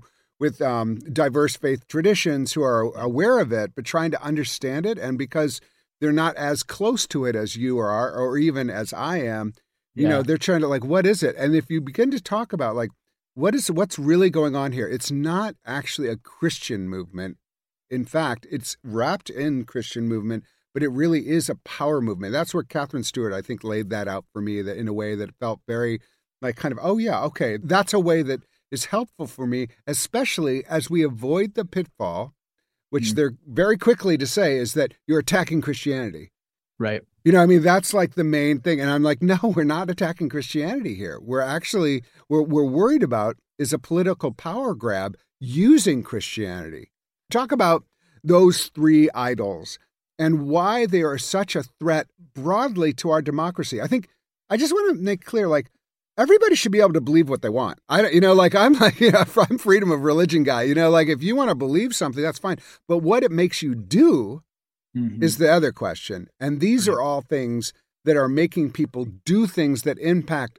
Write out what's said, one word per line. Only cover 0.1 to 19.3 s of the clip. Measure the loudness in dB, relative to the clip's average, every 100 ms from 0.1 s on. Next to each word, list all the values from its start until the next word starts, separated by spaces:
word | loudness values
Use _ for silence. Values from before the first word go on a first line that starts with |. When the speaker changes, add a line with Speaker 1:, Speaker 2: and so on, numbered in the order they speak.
| _ _ -4
Speaker 1:
with, | -4 0
um, | -2 0 -2 -4 -4
diverse | -2 0 2 0 0
faith | -2 -2 -4
traditions | 0 2 2 0 -2 -2
who | -2
are | 0 2 0 -4
aware | -4 0 2 2
of | 2
it, | -2 -4 -8
but | -6
trying | -2 -2
to | -4
understand | -4 -4 -4 -6 -6 -4 -4
it. | -4
And | -6 -6
because | -4 -2 -2 -4 -16 _ _ _
they're | 0
not | 0 0 -2
as | -4 -4
close | -6 -4 -2 -2 -2
to | -2 -2
it | -2
as | -6 -4
you | -4 -2
are, | -2 -2 -2 -4
or | -4 0
even | 0 0 -4
as | -6 -8
I | -8 -6 -4
am, | -4 -4 -8 -10 _ _ _ -2
you | 2
know, | 2
Speaker 2:
Yeah. |
Speaker 1:
they're | 0 0
trying | 0 0
to, | 0
like, | -2 0
"What | 2 2
is | 2
it?" | 0 0
And | 0 2
if | 0
you | -4
begin | -4 0 0
to | 0
talk | -4 -6 -4
about, | -4 -2 -2
like, | -6 -8 _ _ _
what | -2 0
is, | 0 0
what's | -2 -2 -2
really | 2 4 4
going | 2 0 -2
on | -4
here? | -4 -6
It's | -6 -6
not | -4 -2 -2 -4 -8 -10
actually | -8 -8 -6 -6
a | -6
Christian | -12 -6 -4 -4 -8 -8 -6
movement. | -8 -10 -10 -12 -12 _ _ _ _ _
In | -8 -4
fact, | -4 -4 -6 -8
it's | -10 -10 -14
wrapped | -8 -4 -2 -4
in | -8